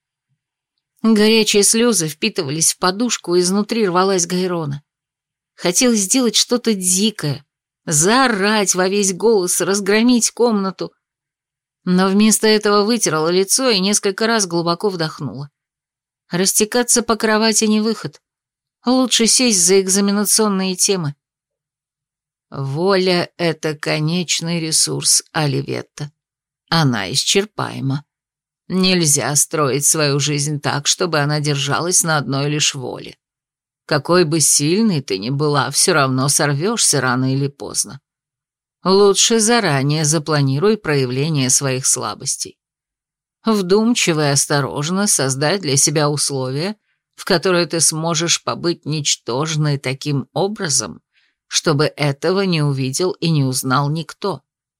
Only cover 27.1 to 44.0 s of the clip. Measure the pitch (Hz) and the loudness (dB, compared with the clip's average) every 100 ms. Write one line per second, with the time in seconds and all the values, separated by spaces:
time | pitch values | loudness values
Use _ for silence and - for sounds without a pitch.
27.1 | 131 - 196 214 - 123 120 135 139 - | -4 0 0 -2 -6 -8 -6 -4 -4 -8
28.1 | _ _ _ _ _ - 180 185 180 160 | _ _ _ _ _ -6 0 2 2 2
29.1 | 143 117 151 - 160 139 131 147 160 147 | 0 0 -2 -2 0 0 0 0 0 0
30.1 | 139 139 147 143 147 131 135 - - 185 | 0 -2 -2 -4 -4 -4 -2 -2 -2 0
31.1 | 156 143 151 147 139 139 117 170 185 165 | 0 0 0 -2 -2 -2 -2 0 0 0
32.1 | 151 131 139 143 151 - 143 123 98 - | -2 -2 -4 -2 -2 -2 -4 -10 -10 -14
33.1 | - _ _ _ _ _ _ - 156 - | -20 _ _ _ _ _ _ -4 -2 2
34.1 | 180 165 165 - - 147 190 226 156 - | 2 4 2 2 2 2 2 2 0 -2
35.1 | 95 110 139 151 143 123 139 - 156 131 | -6 -4 -2 0 0 -2 0 2 2 2
36.1 | 131 139 - 147 143 190 226 - 143 127 | 0 0 0 0 0 -2 0 0 0 0
37.1 | 127 131 135 139 - - - - 139 _ | 0 0 0 -2 -6 -10 -8 -8 -10 _
38.1 | _ _ _ _ _ _ _ 175 190 202 | _ _ _ _ _ _ _ 2 4 4
39.1 | 190 - 226 214 240 190 139 139 151 151 | 4 2 2 2 2 2 0 0 0 0
40.1 | 165 147 151 135 135 202 220 160 143 127 | 0 0 0 2 2 2 0 0 0 0
41.1 | 127 156 151 127 - 139 127 131 123 113 | -2 -2 0 0 0 0 -2 -2 -2 -4
42.1 | 101 135 - - - _ _ _ _ _ | -8 -8 -8 -10 -16 _ _ _ _ _
43.1 | _ _ _ 220 214 180 208 226 240 | _ _ _ -2 0 2 2 2 0